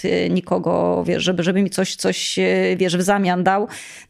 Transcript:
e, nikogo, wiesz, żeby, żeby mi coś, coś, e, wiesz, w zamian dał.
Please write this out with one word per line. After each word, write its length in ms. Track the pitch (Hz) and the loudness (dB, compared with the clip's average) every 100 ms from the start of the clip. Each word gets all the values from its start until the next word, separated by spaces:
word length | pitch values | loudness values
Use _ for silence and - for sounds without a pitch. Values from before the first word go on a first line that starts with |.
e, 240 | 180 175 175 | -2 0 2
nikogo, 760 | 180 - 180 165 175 175 180 175 | 0 0 0 0 0 2 0 0
wiesz, 160 | - | 0
żeby, 200 | 180 175 | 0 0
żeby 200 | 170 190 | 2 2
mi 80 | 190 | 0
coś, 260 | 190 190 - | 0 -4 -2
coś, 420 | 190 180 - 190 | -2 -2 -4 0
e, 380 | 185 185 185 185 | 2 2 2 0
wiesz, 200 | 180 180 | 0 0
w 60 | |
zamian 420 | 185 202 180 180 | 2 2 2 2
dał. 240 | 180 196 226 - - - | 2 2 -2 -8 -16 -12